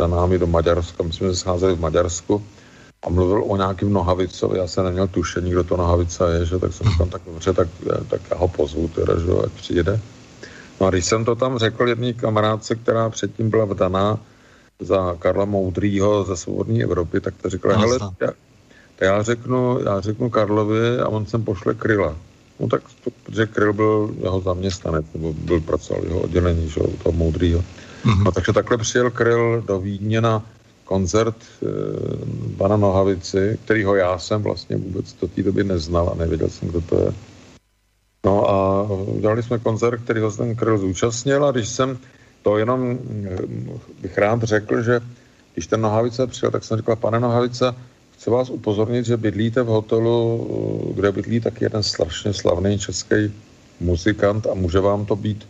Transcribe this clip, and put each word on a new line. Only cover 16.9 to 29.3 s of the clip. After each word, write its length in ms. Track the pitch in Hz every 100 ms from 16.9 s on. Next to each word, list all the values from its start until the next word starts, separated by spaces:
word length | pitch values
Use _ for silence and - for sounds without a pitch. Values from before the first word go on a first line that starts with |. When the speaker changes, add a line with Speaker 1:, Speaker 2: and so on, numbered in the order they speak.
| 85 85 98
Speaker 1:
tak 120 | - 95
ta 80 | 95
řekla, 240 | 95 -
Speaker 2:
No, 60 | 98
Speaker 1:
hele, 180 | 110 127
Speaker 2:
znám. 180 | 101 92
Speaker 1:
já, 100 | - - _ _ - - - -
já 220 | 95 101
řeknu, 560 | 110 117 120 127 123 123 -
já 160 | 101
řeknu 280 | 98 107 123
Karlovi 680 | 110 101 107 104 110 117 123
a 80 | -
on 180 | 107 107
sem 180 | 117
pošle 300 | 110 98 -
Kryla. 420 | 120 104 104 85 80 - - _ -
No 80 | 117
tak 140 | - - -
to, 60 | - -
protože 220 | - 101 110
Kryl 280 | - 104
byl 420 | 104 107 107 104 -
jeho 160 | 98 95
zaměstnanec, 640 | 92 90 95 92 90 80 78
nebo 200 | 82 80
byl, 280 | 78 82 87
pracoval 400 | 80 78 - -
v 40 | 87
jeho 140 | 87
oddělení, 500 | 82 87 87 85 80
že 100 | 80
jo, 80 | -
u 100 | -
toho 160 | 85
Moudrýho. 500 | 82 82 80 87 85 85 - - -
Speaker 2:
Mhm. 200 | - 98
Speaker 1:
No 80 | 104
takže 220 | - 90
takhle 240 | 104 - 123
přijel 340 | 110 123 123
Kryl 500 | 117 117